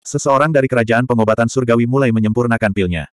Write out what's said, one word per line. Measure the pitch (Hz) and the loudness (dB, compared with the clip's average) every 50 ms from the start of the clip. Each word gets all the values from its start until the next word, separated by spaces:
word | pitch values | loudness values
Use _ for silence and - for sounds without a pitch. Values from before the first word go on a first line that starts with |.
Seseorang | _ - - 143 - 147 139 135 143 160 160 | _ -6 -6 -4 0 0 2 2 2 2 2
dari | 139 131 127 | 0 0 2
kerajaan | 127 123 117 110 113 117 123 | 0 -2 0 0 0 0 0
pengobatan | 127 123 113 110 107 110 - 117 113 | 0 0 0 2 0 2 0 0 0
surgawi | - 131 123 117 117 117 120 | 0 -2 0 2 2 2 2
mulai | 120 127 139 139 123 113 | 0 0 0 0 2 0
menyempurnakan | 113 110 107 107 120 120 120 117 113 113 107 98 | 0 0 0 0 0 0 0 0 0 0 -2 -2
pilnya. | 101 95 90 87 80 73 - | -2 -2 -2 -2 -6 -8 -10